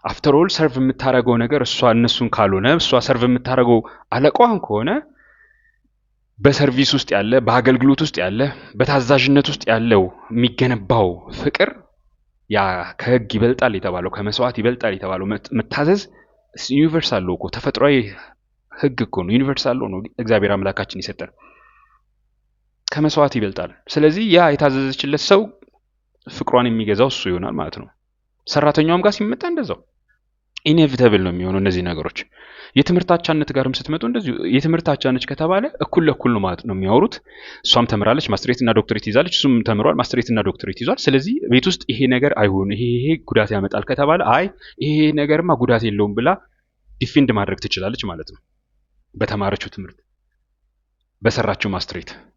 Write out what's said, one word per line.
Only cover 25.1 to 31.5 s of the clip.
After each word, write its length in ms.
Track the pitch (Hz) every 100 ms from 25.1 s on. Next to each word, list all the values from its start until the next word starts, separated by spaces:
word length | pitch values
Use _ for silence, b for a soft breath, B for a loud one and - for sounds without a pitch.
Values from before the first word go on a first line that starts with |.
| 147
ሰው 160 | - 202 220 - _ _ _ _ _ _ -
ፍቅሯን 400 | 110 - 123 123
የሚገዛው 420 | 113 107 101 131
እሱ 140 | -
ይሆናል 300 | 98 90 92
ማለት 220 | - 78 -
ነው። 120 | - _ _ _ _ _ -
ሰራተኛዋም 560 | 147 147 - 156 175
ጋር 100 | 202
ሲመጣ 300 | 202 208 254 349
እንደዛው 340 | 339 202 95 _ _ _ _ _ _ _ - 151
ኢኔቪተብል 540 | 165 151 127 123 104
ነው 120 | 185
የሚሆነው 280 | 175 92